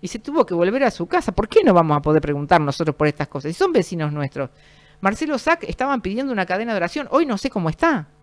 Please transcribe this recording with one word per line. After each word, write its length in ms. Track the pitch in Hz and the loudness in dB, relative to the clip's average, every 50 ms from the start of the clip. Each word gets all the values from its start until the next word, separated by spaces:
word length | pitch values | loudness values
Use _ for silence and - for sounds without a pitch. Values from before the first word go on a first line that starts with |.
| - | -10
Y 60 | 185 | -10
se 100 | - 233 | -12 -10
tuvo 260 | - - 285 320 262 | -10 -4 0 0 0
que 80 | - 180 | 2 2
volver 300 | 170 175 185 208 262 277 | 0 2 2 2 2 0
a 80 | 240 | 0
su 160 | - - 170 | 0 -2 -6
casa. 260 | 170 - 359 - - 185 | -2 -2 -2 0 0 -2
¿Por 160 | - 214 220 | -2 -2 4
qué 140 | - 453 403 | 4 4 6
no 80 | 302 190 | 8 6
vamos 240 | 175 165 160 147 | 6 6 4 2
a 60 | 147 143 | 2 2
poder 180 | 151 151 156 | 2 2 2
preguntar 400 | 151 147 147 143 143 143 180 170 | 2 0 -4 -4 0 2 4 4
nosotros 360 | 151 143 139 - 165 156 139 | 4 2 0 -2 -2 -2 0
por 100 | - 151 | 0 0
estas 220 | 151 143 - 147 - | 0 0 -2 -6 -6
cosas? 240 | - 143 - 156 170 | -6 -10 -8 -8 -4
Y 20 | |
son 180 | - 370 381 339 | -2 -2 2 2
vecinos 400 | 262 175 - - 170 156 147 147 | 2 0 0 -4 -4 -4 -4 -4
nuestros. 380 | 151 143 139 _ 139 139 127 _ _ _ _ _ _ _ _ _ _ | -4 -6 -6 _ -6 -8 -8 _ _ _ _ _ _ _ _ _ _
Marcelo 380 | - 190 208 - 320 302 302 247 | -2 -2 -2 -2 -4 -4 -4 -2
Sac 240 | - - 330 330 - | 0 0 0 0 0
estaban 400 | - - - 254 277 277 254 - | -10 -6 -4 -2 -2 -2 -2 -4
pidiendo 300 | 185 196 233 269 277 247 | -4 -6 -4 -4 -4 -2
una 120 | 208 185 | -4 -2
cadena 280 | 175 180 190 226 233 226 | -2 -2 -4 -4 -4 -2
de 60 | 196 | -2
oración. 280 | 170 175 - 302 285 - | -4 -4 -4 -6 -8 0
Hoy 140 | - 180 339 | 0 0 2
no 140 | 285 226 196 | 2 -2 -4
sé 100 | - 269 | -4 -4
cómo 220 | - 214 175 160 | -4 -2 -2 -2
está. 380 | 156 - - 339 311 214 156 - _ _ | -2 0 0 0 0 0 -4 -8 _ _